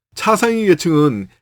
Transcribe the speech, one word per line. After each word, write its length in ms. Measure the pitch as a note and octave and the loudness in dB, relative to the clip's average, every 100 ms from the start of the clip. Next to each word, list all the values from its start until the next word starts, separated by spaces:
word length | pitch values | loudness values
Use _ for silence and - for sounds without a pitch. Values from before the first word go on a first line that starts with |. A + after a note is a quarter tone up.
| _ | _
차상위 520 | - A3 A3 A#3 A3+ G#3 | -6 -2 0 0 0 0
계층은 600 | E3 E3+ D3+ D3 G#2+ F#2+ _ | 0 2 2 2 -2 -10 _